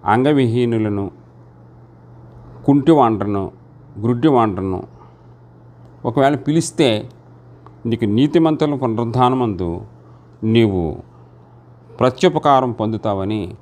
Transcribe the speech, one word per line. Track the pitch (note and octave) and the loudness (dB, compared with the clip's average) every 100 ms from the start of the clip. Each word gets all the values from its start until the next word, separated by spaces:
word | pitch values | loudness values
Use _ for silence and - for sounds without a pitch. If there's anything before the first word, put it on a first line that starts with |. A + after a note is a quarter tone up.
అంగవిహీనులను, | - A2+ C3+ D3 B2 A#2 A#2+ A2+ G#2+ G2+ G2 - - - - - - - - - - - - - - - - | 0 0 2 2 0 0 0 -2 -2 -4 -8 -12 -20 -20 -20 -20 -20 -20 -20 -20 -20 -20 -20 -20 -20 -6 2
కుంటివాండ్రను, | C#3+ C#3 D#3 A#2+ G#2+ G2 G2+ F#2+ - - - - G2+ | 2 4 4 4 0 -4 -4 -6 -12 -20 -20 -20 -6
గ్రుడ్డివాండ్రను | A2 A#2+ D3+ C3 A2 F#2 F#2+ F#2 - - - - - - - - - - - - | -4 0 2 4 2 -2 -6 -6 -10 -20 -20 -20 -20 -20 -20 -20 -20 -20 -20 -8
ఒకవేళ | B2 A#2+ C3+ D3 | -4 0 0 0
పిలిస్తే | - D#3+ D#3+ - C#3+ G#2+ - - - - - - - - A#2 | 0 -2 -2 0 0 0 -6 -20 -20 -20 -20 -20 -20 -10 -6
నీకు | A2+ | -2
నీతిమంతుల | A2 G#2 D3 E3+ E3 D3+ D3+ | 0 2 2 4 2 2 -2
పునరుద్ధానమందు | C#3+ C3 A2+ A#2 A2+ B2 C3 A#2+ F2+ F2+ F2 A2 - - - - - | -2 -4 -4 -4 0 0 0 -2 -4 -6 -6 -12 -20 -20 -20 -20 -8
నీవు | A2 A2+ A2+ F#2 D#2+ - - - - - - - - - - - | 0 2 2 2 -4 -6 -16 -20 -20 -20 -20 -20 -20 -20 -20 0
ప్రత్యుపకారం | B2+ B2+ F#3 D#3+ D3+ C3+ B2+ | 0 2 0 2 2 2 2
పొందుతావని | A2+ A2 A2 A2+ G2 F#2+ G#2+ E2 - | -4 -4 -4 -4 -4 -4 -6 -8 -12